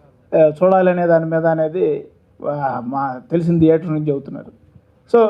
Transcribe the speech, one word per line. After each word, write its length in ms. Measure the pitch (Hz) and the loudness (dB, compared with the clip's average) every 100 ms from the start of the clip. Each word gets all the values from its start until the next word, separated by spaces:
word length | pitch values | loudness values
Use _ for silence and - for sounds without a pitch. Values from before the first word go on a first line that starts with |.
| _ _ _ - | _ _ _ 2
ఆ, 20 | |
చూడాలనే 680 | 156 151 185 190 185 180 175 | 2 4 2 4 2 2 2
దాని 180 | 165 | 2
మీద" 220 | 160 160 165 | 2 -2 0
అనేది, 580 | 160 156 175 170 143 - _ _ _ - | 0 -2 -2 -2 -4 -10 _ _ _ -8
ఆ, 340 | 147 135 123 120 | -6 -6 -6 -8
మా 340 | 139 139 127 - | -6 -6 -8 -6
తెలిసిన 280 | 170 170 170 | -4 0 2
థియేటర్ 340 | 160 160 170 | 4 2 0
నుంచి 160 | 156 151 | -4 -2
చెబుతున్నారు. 500 | 139 135 135 - - _ - _ _ _ 233 | -4 -6 -16 -18 -20 _ -20 _ _ _ 2
So 100 | 220 | 2